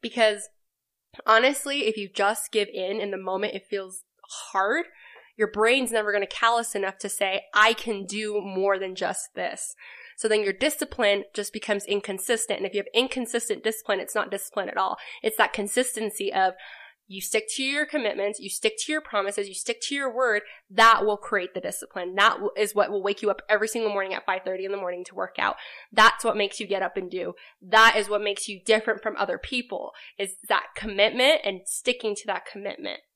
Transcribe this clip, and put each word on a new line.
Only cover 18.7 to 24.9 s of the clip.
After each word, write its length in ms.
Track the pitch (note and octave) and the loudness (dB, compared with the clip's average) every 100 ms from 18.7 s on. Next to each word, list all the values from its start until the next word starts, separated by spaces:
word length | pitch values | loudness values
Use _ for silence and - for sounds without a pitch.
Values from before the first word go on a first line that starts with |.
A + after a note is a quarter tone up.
| G#3+ | -2
to 140 | - | -4
your 80 | D#4 | -4
promises, 480 | D#4 G#3 G3 G3+ G3+ | -2 -2 -2 -4 -8
you 60 | |
stick 260 | F#3+ - A#3 - | -8 -8 -6 -6
to 60 | C#4+ | -4
your 180 | C4+ | -4
word. 280 | A#3 B3+ G#3 - - _ | 0 0 0 -4 -20 _
That 340 | G3 A3+ A3+ | 6 8 8
will 120 | G#3 G#3 | 4 -2
create 360 | - G3+ F#3 | -2 -4 -2
the 80 | F#3+ | -8
discipline. 540 | F3+ F#3 - - F3+ | -8 -10 -10 -8 -6
That 200 | F#3+ G#3 | 4 4
w-, 160 | - G#3 - | 4 -4 -2
is 200 | G#3 G#3 | 0 2
what 160 | F#3+ | 2
will 100 | G3+ | 2
wake 180 | G3 G3+ | -2 -2
you 80 | G#3 | -2
up 140 | F#3+ - | -2 2
every 180 | G#3+ A3 | 2 2
single 260 | A#3+ A3 | 0 0
morning 220 | G3+ F#3+ | 0 -2
at 100 | F#3+ | -4
five 180 | - F#3 | -2 -4
thirty 200 | F#3 F#3 | -2 -6
in 60 | F#3+ | -4
the 80 | G3 | -4
morning 260 | F#3 | -4